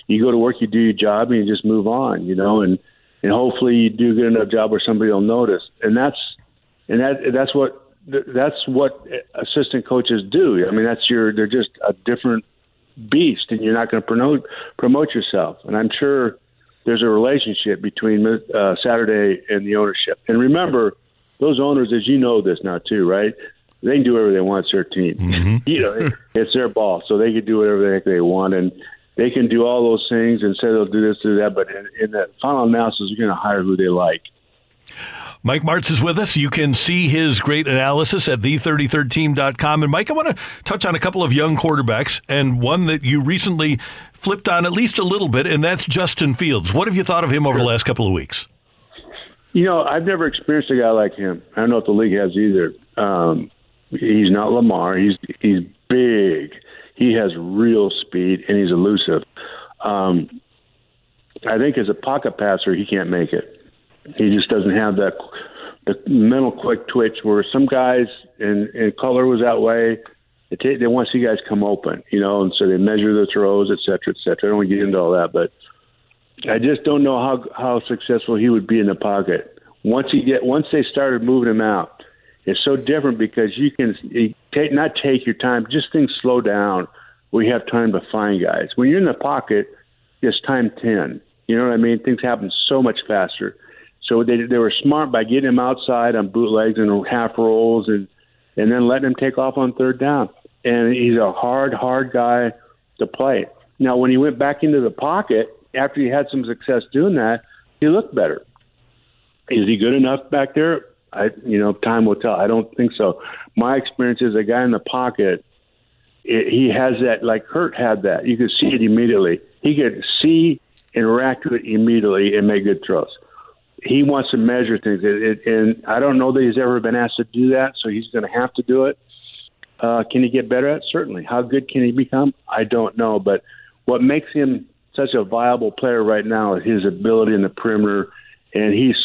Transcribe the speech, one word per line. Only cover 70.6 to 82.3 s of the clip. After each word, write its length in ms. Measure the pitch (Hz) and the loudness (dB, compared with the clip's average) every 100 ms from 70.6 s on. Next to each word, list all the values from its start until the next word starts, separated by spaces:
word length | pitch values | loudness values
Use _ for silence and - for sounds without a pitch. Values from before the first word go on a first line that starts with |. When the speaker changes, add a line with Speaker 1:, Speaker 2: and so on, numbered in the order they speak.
| 135 139 | -2 0
Speaker 1:
they 80 | 117 | 0
wanna 220 | 123 120 | 0 0
see 100 | 127 | 0
guys 140 | 117 107 - | 0 -2 -2
come 160 | 104 | -2
open, 380 | 104 101 80 78 - | 0 -2 -4 -8 -4
you 80 | 101 | -2
know, 220 | 98 101 | 0 2
and 120 | 95 - | 0 0
so 100 | 98 | 2
they 100 | 92 | 2
measure 360 | 101 107 107 | 2 2 2
their 140 | 107 101 | 2 0
throws, 380 | 104 101 101 101 | 0 2 2 0
et 80 | 101 - | -2 -2
cetera, 280 | 95 - | -4 -4
et 40 | - | -6
cetera. 160 | - - | -4 -2
I 40 | 104 | 0
don't 100 | 104 | 0
wanna 120 | 98 | 0
get 100 | 101 | 0
into 180 | 101 95 | 0 0
all 140 | 85 | 2
that, 200 | 90 85 | 2 0
but 200 | 82 82 _ - _ _ _ _ _ _ - - | 0 -2 _ -20 _ _ _ _ _ _ -14 -4
I 100 | 113 | -2
just 240 | 127 143 | 0 0
don't 200 | 151 147 | 0 2
know 140 | 143 127 | 2 2
how, 260 | 131 127 - - | 0 -2 -6 -8
how 260 | 127 120 - | -2 -2 -4
successful 480 | 117 - 117 - 113 | -6 -2 -2 0 0
he 140 | 120 | 2
would 180 | 113 95 | 2 2
be 120 | 113 | 2
in 80 | 101 | 2
the 80 | 95 | 0
pocket. 600 | 104 101 92 90 - - _ _ | -2 -2 0 -2 -4 -20 _ _
Once 240 | 107 123 135 | -2 -2 0
he 120 | 143 | 0
get, 200 | 123 127 | 2 0
once 220 | 123 147 147 | 0 -2 0
they 100 | 160 | -2
started 400 | - 139 139 120 | -2 -2 0 0
moving 260 | 117 131 117 | 2 2 2
him 120 | 107 | 2
out, 420 | 110 98 - - - _ _ | 0 0 -4 -10 -20 _ _